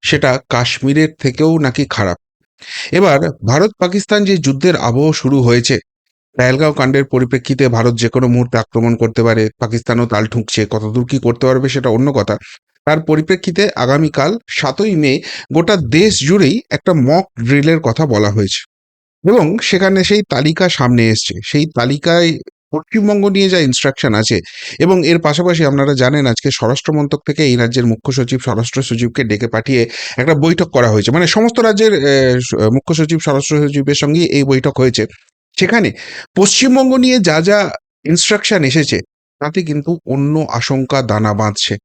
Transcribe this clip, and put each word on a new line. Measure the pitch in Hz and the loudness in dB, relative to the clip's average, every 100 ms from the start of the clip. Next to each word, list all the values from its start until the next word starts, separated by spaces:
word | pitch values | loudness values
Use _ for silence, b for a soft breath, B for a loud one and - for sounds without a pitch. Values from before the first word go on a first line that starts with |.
সেটা | - 147 143 131 _ | -2 0 0 -2 _
কাশ্মীরের | 120 123 - 131 147 156 - | -2 -2 -2 0 0 0 -2
থেকেও | 139 127 156 160 | -6 0 0 2
নাকি | 139 123 139 | 0 -2 -4
খারাপ। | - 98 87 _ _ _ _ B B B | -2 -2 -4 _ _ _ _ B B B
এবার | 175 190 139 160 127 107 | 0 2 2 0 -4 0
ভারত | 135 208 - | 2 2 0
পাকিস্তান | 180 196 - 208 | -2 -2 0 0
যে | 196 190 | 2 0
যুদ্ধের | 139 135 180 160 | 0 0 0 0
আবহ | 120 120 156 | 0 2 0
শুরু | 151 131 139 | 0 0 2
হয়েছে, | 120 120 120 127 _ _ _ _ _ - | 4 2 2 -4 _ _ _ _ _ -2
পেহেলগাঁও | 127 131 156 | 0 2 0
কাণ্ডের | 147 131 139 | 0 0 0
পরিপ্রেক্ষিতে | 135 131 127 131 - 131 131 | 0 0 0 -2 -2 0 2
ভারত | 113 120 | 2 0
যে | 117 117 | 0 0
কোনো | 127 123 | 0 2
মুহূর্তে | 123 123 117 | 2 0 -2
আক্রমণ | 110 117 117 117 | -2 -2 0 0
করতে | 117 113 | 0 0
পারে, | 113 113 107 _ | 0 2 0 _
পাকিস্তানও | 117 113 - 117 117 | -6 -4 -2 -2 0
তাল | 107 110 | -2 -2
ঠুকছে, | 117 107 - 104 | -4 -4 -4 -2
কতদূর | 110 107 120 123 | -4 -4 -4 -2
কি | 135 | -2
করতে | 120 117 131 | -2 0 0
পারবে | 131 135 | 0 0
সেটা | 135 123 | -2 0
অন্য | 117 139 | 0 0
কথা। | 131 98 104 B B _ _ | 0 -2 -4 B B _ _
তার | - 156 | -2 -2
পরিপ্রেক্ষিতে | 160 156 156 185 190 170 208 - | 0 -2 0 -2 -2 -2 -2 0
আগামীকাল | 123 143 156 - 143 226 - | 0 2 0 0 -2 -2 -6
সাতই | - 143 - 214 175 | -6 -4 -2 -2 0
মে | 147 135 B B B | 0 -2 B B B
গোটা | 143 170 202 | -2 0 0
দেশ | 127 147 214 - 139 | 2 2 2 2 0
জুড়েই | 202 147 208 - | 2 2 0 -4
একটা | 196 - | -4 0
মক | 165 123 165 190 - | 2 2 2 0 -6
ড্রিলের | 117 143 147 165 | 0 2 2 0
কথা | 139 113 156 | 0 -2 0
বলা | 107 104 | 2 0
হয়েছে | 104 98 - - _ _ _ _ _ 175 | 0 -2 -4 -12 _ _ _ _ _ 2
এবং | 233 156 220 | 2 2 0
সেখানে | - 185 190 190 | -2 0 2 2
সেই | 180 208 | 2 0
তালিকা | 214 131 151 160 185 | 0 -2 -2 0 -2
সামনে | - 123 120 113 | 0 2 2 2
এসছে। | 110 - - 107 | 0 -4 -10 -4
সেই | 147 156 | -2 -2
তালিকায় | 123 120 143 170 170 170 156 - _ _ | -2 -2 -2 0 2 2 -2 -10 _ _
পশ্চিমবঙ্গ | 151 - 226 208 208 202 | -10 -4 -2 0 2 0
নিয়ে | 196 196 | 2 2
যা | 185 | 2
ইনস্ট্রাকশন | 143 127 143 - 143 | 0 0 -2 -2 -2
আছে | 107 110 104 B B B B | 0 0 -2 B B B B
এবং | 170 190 156 | 2 2 2
এর | 170 | 2
পাশাপাশি | 160 147 180 165 | 0 0 0 2
আপনারা | 151 139 139 | 2 2 0
জানেন | 139 127 147 135 | 2 0 2 0
আজকে | 113 143 | 0 -4
স্বরাষ্ট্র | - 113 135 - | -2 -2 -2 -2
মন্ত্রক | 151 143 143 - | -2 -2 -4 -4
থেকে | 143 | -2
এই | 147 120 | 2 2
রাজ্যের | 117 127 120 | 0 0 0
মুখ্য | 110 - | 0 -2
সচিব, | 131 123 131 | -4 -2 -4
স্বরাষ্ট্র | - 110 120 - | -4 -4 -4 -4
সচিবকে | 131 117 120 120 | -4 -2 -2 -2
ডেকে | 120 104 117 | -2 -2 -2
পাঠিয়ে | 110 113 131 113 B B B | -4 0 0 0 B B B
একটা | 131 | 0
বৈঠক | 151 160 165 170 | 2 2 0 0
করা | - 120 | 2 2
হয়েছে। | 107 104 | 2 2
মানে | 147 170 | 0 2
সমস্ত | 214 233 233 | 2 2 2
রাজ্যের, | 226 208 220 | 0 4 2
এ, | 190 143 139 131 127 | 2 2 2 2 0
স-, | 123 | -2
মুখ্য | - 107 127 - | 0 0 0 -2
সচিব, | 160 156 165 | -2 0 0
স্বরাষ্ট্র | 156 139 139 151 147 | 0 -2 0 0 0
সচিবের | 143 139 | 0 0
সঙ্গেই | 143 147 160 | 0 0 0
এই | 170 143 | 2 0
বৈঠক | 139 131 139 131 | 2 2 0 0
হয়েছে। | 127 120 107 - _ _ _ - | 0 0 -4 -6 _ _ _ -4
সেখানে | 190 226 160 B B B B - | 0 2 0 B B B B 0
পশ্চিমবঙ্গ | 196 - 262 254 262 | 2 2 2 4 4
নিয়ে | 262 254 254 | 2 2 2
যা | 180 156 | 2 2
যা | 170 208 277 - _ _ | 2 2 0 -6 _ _
ইনস্ট্রাকশন | 143 170 - 208 - 202 | -2 0 0 -2 0 0
এসেছে | 139 151 143 - - _ _ _ | 2 0 0 -2 -6 _ _ _
তাতে | 147 175 | -6 -4
কিন্তু | 165 147 143 175 - | -4 -6 -4 -6 -4
অন্য | 135 139 156 | -2 0 -2
আশঙ্কা | 151 120 - 135 131 139 | -2 -6 -2 -4 -2 -2
দানা | 120 107 107 | 0 0 0
বাঁধছে। | 101 107 104 - 101 | 0 -2 -2 -4 -6